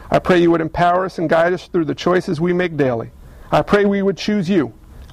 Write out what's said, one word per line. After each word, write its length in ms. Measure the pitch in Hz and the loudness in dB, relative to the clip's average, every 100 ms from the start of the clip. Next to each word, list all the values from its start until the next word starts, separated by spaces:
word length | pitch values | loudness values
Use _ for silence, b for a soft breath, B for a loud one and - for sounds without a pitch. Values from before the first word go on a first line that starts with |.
| B | B
I 80 | - | 0
pray 240 | - 180 | 2 4
you 80 | 170 | 4
would 100 | 165 | 2
empower 440 | 160 160 175 180 | -2 0 0 2
us 140 | 185 - | -2 -4
and 120 | 156 | 0
guide 220 | 165 170 | 2 0
us 160 | 180 - | -2 -4
through 160 | 175 | -4
the 100 | 147 | -2
choices 460 | 135 175 180 190 151 | -2 0 0 0 -2
we 120 | 175 | -2
make 240 | 175 180 151 | 0 -2 0
daily. 340 | 131 117 120 - B B B | -2 -2 -6 -14 B B B
I 100 | 151 | -2
pray 220 | - 202 | 2 2
we 180 | 202 202 | 2 2
would 160 | 196 - | 0 -2
choose 320 | - 208 170 | -2 -2 0
you. 240 | 196 117 - - B B | 0 0 -6 -20 B B